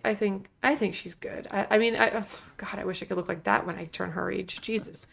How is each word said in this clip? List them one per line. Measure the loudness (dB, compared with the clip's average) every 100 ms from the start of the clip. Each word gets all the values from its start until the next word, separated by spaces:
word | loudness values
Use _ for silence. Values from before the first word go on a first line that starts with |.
| 0
I | 2
think, | 0 0 -8 _
I | 2 2
think | 0 -2
she's | -10 -10
good. | -10 -8 -4
I, | -2 4
I | 6
mean, | 6 6
I, | 4 2
oh, | -4 -12 -18 -12
God, | -8 -4
I | -4
wish | -4
I | -4
could | -4
look | -2
like | 0
that | 4 4 2
when | -6
I | -8
turn | -6 -4
her | -2 -2
age. | -2 -6 -8
Jesus. | -4 -4 -4 -12 -14